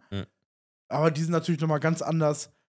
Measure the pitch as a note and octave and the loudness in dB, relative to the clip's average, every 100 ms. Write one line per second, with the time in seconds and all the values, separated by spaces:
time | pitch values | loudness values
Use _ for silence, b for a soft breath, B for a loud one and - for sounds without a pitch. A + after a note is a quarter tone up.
0 | b G2+ - _ _ _ _ _ _ C3+ | b -8 -8 _ _ _ _ _ _ 0
1 | D#3+ D3+ E3 E3 E3 D3+ D#3+ D3+ D#3+ E3 | 2 2 0 0 0 0 0 0 0 0
2 | - D#3+ D3+ D3+ - _ _ | -2 0 0 0 -8 _ _